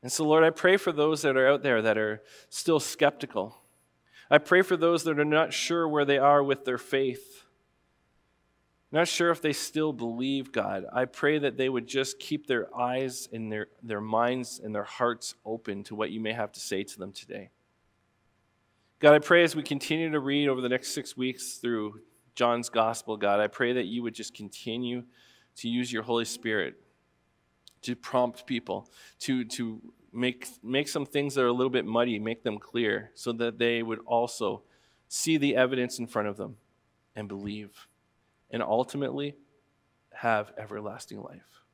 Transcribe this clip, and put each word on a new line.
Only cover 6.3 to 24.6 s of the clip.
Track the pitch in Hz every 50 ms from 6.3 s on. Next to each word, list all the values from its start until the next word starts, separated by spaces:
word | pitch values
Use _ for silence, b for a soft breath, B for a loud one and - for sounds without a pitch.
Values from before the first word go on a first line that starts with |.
| 143 143
with | 139 139 135 135 -
their | 131 123 123
faith, | - - - 135 139 131 123 131 - - - - - _ _ _ _ _ _ _ _ _ _ _ _ _ _ _ _ _ _ _ _ _ _ _ _ _ _ _ _ _
not | - 151 175 170
sure | - - 175 170
if | 165 156
they | - 156
still | 143 - - - - 156 156 156
believe, | 143 117 117 117 117 117 127 135 139 139 131 135
God. | - 117 98 101 98 98 92 -
I | - 123 127
pray | 127 - - - 143 151 151
that | 143 143 -
they | - 131 131
would | 131 123 117 117
just | - 135 135 135 - -
keep | - - 151 147 -
their | - 131 117 98 - - 117
eyes | 123 123 127 131 135 131 123 - - -
and | - 113 110 107
their, | 107 107 107 - _ _
their | - 117 110 104
minds | 107 110 110 113 117 120 127 127 123 117 - -
and | - 107
their | 107 104 101
hearts | - - - 127 120 117 - - - - _ _
open | 110 113 113 - - 98 98 101
to | - 110
what | 104 110 73
you | 95 110
may | 110 110
have | 113 120 110 104
to | - -
say | - - 101 95 98
to | - - -
them | 92 98
today. | 98 - - _ - 104 95 90 _ _ _ _ _ _ _ _ _ _ _ _ _ _ _ _ _ _ _ _ _ _ _ _ _ _ _ _ _ _
God, | - 147 147
I | 151
pray | 147 - 175 170 170
as | 160 151
we | 156
continue | 143 - 147 139 - - 156 160 165 160
to | 151 151
read | 131 139 139 147 147 143
over | 131 127
the | 127 123
next | 127 127 - -
six | - 151 139 - -
weeks | - 127 127 127 127 - - - -
through | - 120 120 110 107 104 104 107 - _ _ _ _ _ _
John's | - 123 120 120 120 117 -
Gospel, | - 113 110 113 113 - - - 110
God, | 104 101 101 101 104
I | 107
pray | 104 - - 131 120 123
that | 127 113
you | 90 113 120
would | 120 117 110
just | - 107 - _
continue | - 107 98 - -